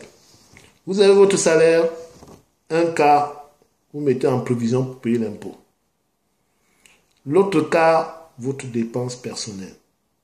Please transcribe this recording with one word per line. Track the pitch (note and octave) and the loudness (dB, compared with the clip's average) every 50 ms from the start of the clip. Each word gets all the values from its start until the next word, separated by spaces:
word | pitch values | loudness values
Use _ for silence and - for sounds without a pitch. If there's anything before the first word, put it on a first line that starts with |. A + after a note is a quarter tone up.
| - - _ _ _ _ _ _ _ _ _ - _ _ _ _ - | -16 -20 _ _ _ _ _ _ _ _ _ -20 _ _ _ _ -10
Vous | E3+ F#3+ G3+ | -6 0 2
avez | G3 G3 G3 | 4 6 6
votre | G3+ G3 F#3+ G3 | 6 6 4 4
salaire, | E3 - E3+ D#3+ D#3+ D#3+ E3 E3 E3 E3+ E3 - - - - - - - - - - _ _ _ _ _ - | 0 2 2 4 4 4 4 4 2 2 0 -4 -8 -18 -20 -20 -20 -20 -20 -20 -20 _ _ _ _ _ -4
un | D#3+ E3 E3+ | -2 0 0
quart, | E3 E3 - D3 D3 D3 C#3+ D3 - - - - _ _ _ _ _ _ _ _ _ - | 0 0 2 4 4 4 4 2 -2 -8 -16 -20 _ _ _ _ _ _ _ _ _ -10
vous | D3 | -4
mettez | D3 C#3 B2 B2+ D3+ | -2 -2 0 0 0
en | C#3 B2+ A#2 | 0 0 -2
prévision | A#2+ - B2 A#2 A#2 A2+ B2 B2+ C3 | -2 -4 -4 -2 -2 -2 -2 -2 -4
pour | C3 - - | -4 -8 -8
payer | - A2+ A#2 | -4 -4 -2
l'impôt. | A#2 A2+ G#2 G#2 - - F#2 - _ _ _ _ _ _ _ _ _ _ _ _ _ _ _ _ _ _ _ _ _ _ _ _ _ _ _ _ _ _ _ _ _ - | -2 -4 -6 -8 -12 -16 -16 -18 _ _ _ _ _ _ _ _ _ _ _ _ _ _ _ _ _ _ _ _ _ _ _ _ _ _ _ _ _ _ _ _ _ -8
L'autre | C3+ D3 F#3 G3 G3 E3 D#3 | -2 0 0 0 2 0 -2
quart, | D3+ - - - C3 - E3 - - - - - - _ _ | 0 0 0 2 2 4 2 2 0 -4 -12 -20 -20 _ _
votre | - A#2 C3+ C3+ C3+ - | -12 -8 -8 -8 -8 -10
dépense | B2+ A2+ A#2 A2+ A#2 - B2+ B2 B2 - | -8 -6 -6 -6 -4 -6 -8 -8 -8 -10
personnelle. | - - A2+ G2+ - - A2 G2+ F#2+ F#2+ E2 - _ _ _ _ _ _ _ _ _ | -12 -14 -14 -12 -12 -12 -12 -14 -14 -16 -18 -20 _ _ _ _ _ _ _ _ _